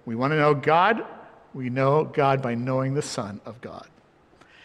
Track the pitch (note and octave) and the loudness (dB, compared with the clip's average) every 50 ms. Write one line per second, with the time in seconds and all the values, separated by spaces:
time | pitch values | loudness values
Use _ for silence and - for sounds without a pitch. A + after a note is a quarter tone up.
0 | _ A#2+ A2+ A#2 B2+ C#3 D#3 D#3 D3 D3+ D3 C3+ B2 D3 D#3 E3+ F3+ G#3 A3+ - | _ -8 -4 -2 0 0 2 4 4 4 4 2 2 2 4 4 4 4 2 0
1 | - - - - - - - - - _ - C3+ B2+ B2 B2 C3 C3+ C#3 C#3+ D#3 | -4 -10 -14 -18 -20 -20 -20 -20 -20 _ -12 -8 -6 -4 -2 0 2 4 4 2
2 | D3+ B2 A#2+ D3+ C#3+ C#3 C3+ C3+ C3 A#2+ A#2 A#2 B2 C3 C3 C3 C3 C3+ C3+ D3 | 0 0 0 2 4 4 4 2 0 -4 -4 -4 -2 -2 -2 -2 -2 0 -2 -4
3 | D3 - - - A2 F#2+ G2 - - - A2 - - - E2 F2 - - _ _ | -4 -4 -6 -8 -8 -8 -10 -12 -14 -16 -18 -14 -16 -16 -14 -16 -18 -20 _ _
4 | _ _ _ _ _ _ _ _ - _ - - | _ _ _ _ _ _ _ _ -20 _ -20 -20